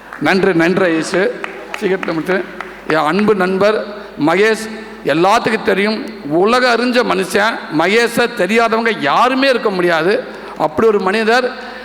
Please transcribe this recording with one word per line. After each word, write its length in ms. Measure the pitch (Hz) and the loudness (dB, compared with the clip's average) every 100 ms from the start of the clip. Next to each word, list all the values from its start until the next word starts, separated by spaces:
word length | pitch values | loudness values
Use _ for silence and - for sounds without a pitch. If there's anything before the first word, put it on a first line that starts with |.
| - - | -18 -2
நன்றி, 340 | 139 190 190 | 0 4 4
நன்றி 320 | 165 165 190 | 4 2 2
ஐசு. 460 | 185 160 156 180 214 247 - - - - | 2 0 0 0 0 -2 -10 -14 -14 -6
சீக்கிரத்தில் 360 | 196 185 175 | -2 -2 -2
மட்டும் 300 | 165 156 185 - - - - - | -4 -2 -2 -4 -12 -14 -10 -2
என் 100 | 156 | 0
அன்பு 380 | 151 180 214 | 2 2 2
நண்பர் 500 | 208 185 190 202 214 - - - - 147 | 2 0 2 2 0 -4 -12 -14 -2 0
மகேஷ், 420 | 180 214 214 - - - - | 2 2 0 -6 -12 -14 -6
எல்லாத்துக்கும் 580 | 131 151 185 233 247 220 | -2 2 2 2 0 -2
தெரியும், 420 | 226 190 208 220 - - 143 | 0 0 0 -2 -8 -12 -2
உலக 460 | 160 202 247 254 | 2 2 4 2
அறிஞ்ச 280 | 226 247 240 202 | 2 2 0 0
மனுஷன். 480 | 180 185 208 214 262 - 156 | -2 0 0 0 -2 -4 0
மகேஷை 480 | 175 220 233 226 240 233 | 2 2 2 0 -2 0
தெரியாதவங்க 600 | 180 226 226 220 233 214 | 0 2 2 0 0 -2
யாருமே 500 | 139 165 247 262 277 | 0 2 2 2 2
இருக்க 200 | 240 226 | 2 0
முடியாது. 540 | 185 175 165 165 226 - - - - | 0 2 2 2 0 -4 -14 -14 -4
அப்படி 300 | 160 - 220 | -2 2 2
ஒரு 120 | 208 | 2
மனிதர், 520 | 190 214 220 240 247 - - - | 0 0 2 2 0 -6 -14 -14